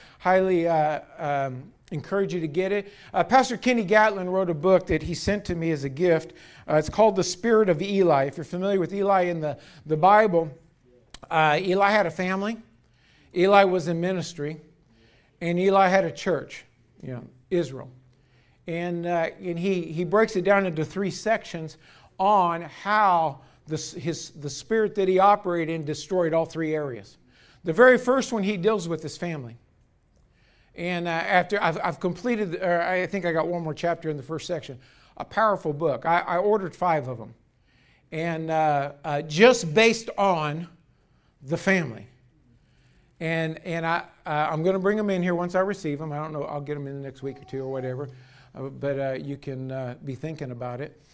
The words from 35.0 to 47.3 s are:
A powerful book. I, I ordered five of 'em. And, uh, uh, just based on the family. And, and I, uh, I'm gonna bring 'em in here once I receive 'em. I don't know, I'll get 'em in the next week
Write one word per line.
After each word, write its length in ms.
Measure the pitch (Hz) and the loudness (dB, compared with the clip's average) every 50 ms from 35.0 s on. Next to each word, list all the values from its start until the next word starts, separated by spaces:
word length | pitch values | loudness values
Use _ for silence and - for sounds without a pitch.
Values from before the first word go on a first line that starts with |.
| _ _ _ | _ _ _
A 80 | - - | -14 -12
powerful 480 | - - 202 226 214 196 - - 156 | -6 -2 0 2 2 2 0 -2 -4
book. 340 | 147 143 165 156 131 113 - | -4 -2 -2 -2 -2 0 0
I, 140 | 165 170 175 | 2 2 2
I 180 | - - 175 | 2 0 -2
ordered 380 | 175 190 208 214 214 190 160 - | 0 2 2 0 0 -2 -4 -6
five 320 | - 180 180 165 151 123 | -2 0 0 0 0 -2
of 140 | 127 127 127 | -6 -10 -12
'em. 120 | 107 117 120 _ _ _ _ _ _ _ _ _ _ _ _ _ _ - | -14 -18 -20 _ _ _ _ _ _ _ _ _ _ _ _ _ _ -12
And, 400 | - 156 165 170 165 160 160 160 | -8 -6 -6 -4 -4 -6 -4 -2
uh, 400 | 160 156 156 151 147 143 139 143 - - - | 0 2 2 2 2 0 -2 -4 -8 -10 -8
uh, 160 | 160 147 147 | -6 -4 -4
just 520 | 160 156 151 160 220 254 247 247 - 160 151 | -4 -2 4 8 8 8 8 6 2 0 4
based 360 | 214 226 233 220 226 - - - | 4 6 6 4 2 -4 -8 -2
on 500 | - 202 196 180 160 151 147 147 165 175 - - _ _ _ _ _ _ _ _ _ _ _ _ _ 131 | 0 2 2 2 2 0 -4 -4 -6 -10 -12 -16 _ _ _ _ _ _ _ _ _ _ _ _ _ -8
the 140 | 131 160 | -6 -6
family. 500 | - - 196 190 185 160 131 110 107 107 - _ _ _ _ _ _ _ _ _ _ _ _ _ _ _ _ _ _ _ _ _ - | -2 0 0 0 0 0 -4 -8 -12 -16 -20 _ _ _ _ _ _ _ _ _ _ _ _ _ _ _ _ _ _ _ _ _ -8
And, 400 | 170 160 165 165 160 160 160 160 - | -4 -4 -2 -2 -2 -4 -6 -8 -8
and 180 | 180 165 165 165 | -8 -6 -4 -2
I, 200 | 165 165 170 - - _ _ - | -2 -2 -2 -4 -8 _ _ -8
uh, 220 | - 151 147 151 151 | -4 -2 0 0 0
I'm 100 | 160 151 | 0 0
gonna 160 | 160 185 190 | 0 0 0
bring 220 | 196 185 196 208 214 | 2 0 0 0 0
'em 100 | 214 202 | 0 0
in 140 | 190 180 175 | 0 0 0
here 100 | 180 175 | 0 0
once 220 | 170 175 175 180 | -2 -2 -2 0
I 60 | 185 | 0
receive 400 | 190 196 196 - - 156 147 139 | 0 0 -2 -6 -6 -6 -6 -6
'em. 100 | 160 156 | -6 -8
I 60 | 143 | -8
don't 160 | 147 151 156 156 | -8 -8 -8 -8
know, 100 | 147 143 | -8 -8
I'll 180 | 151 151 147 | -6 -8 -8
get 160 | 143 143 147 | -8 -8 -8
'em 80 | 147 143 | -8 -8
in 160 | 139 139 139 | -10 -10 -10
the 60 | 139 | -12
next 160 | 135 131 - 135 | -12 -14 -10 -12
week 180 | 139 | -12